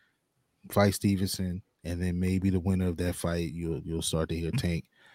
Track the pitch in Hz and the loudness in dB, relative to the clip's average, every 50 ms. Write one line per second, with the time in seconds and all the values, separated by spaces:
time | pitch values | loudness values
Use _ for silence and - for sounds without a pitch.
0 | _ _ _ _ _ _ _ _ _ _ _ _ _ - - 101 101 101 - - | _ _ _ _ _ _ _ _ _ _ _ _ _ -2 4 4 4 4 4 2
1 | - 101 98 92 101 95 - - 92 90 87 95 - _ _ _ - 87 87 87 | 2 2 2 2 0 -2 -2 -4 -4 -4 -4 -6 -10 _ _ _ -8 -6 -4 -2
2 | 90 90 87 90 90 92 95 92 92 98 92 90 85 98 95 92 92 90 82 78 | -2 -2 0 0 2 2 2 2 2 2 2 2 2 2 2 2 2 0 0 0
3 | 87 90 85 - - 85 85 85 85 76 78 85 85 82 80 69 80 80 82 82 | -2 -2 -2 -2 -2 -2 -2 -2 -2 -4 -4 -4 -4 -4 -4 -4 -4 -4 -4 -4
4 | - - - 80 80 - 85 82 85 80 - - - 87 85 76 - _ _ _ | -2 0 0 0 0 0 -2 -2 -2 -2 -2 -2 0 0 -2 -2 -4 _ _ _
5 | - - | -20 -20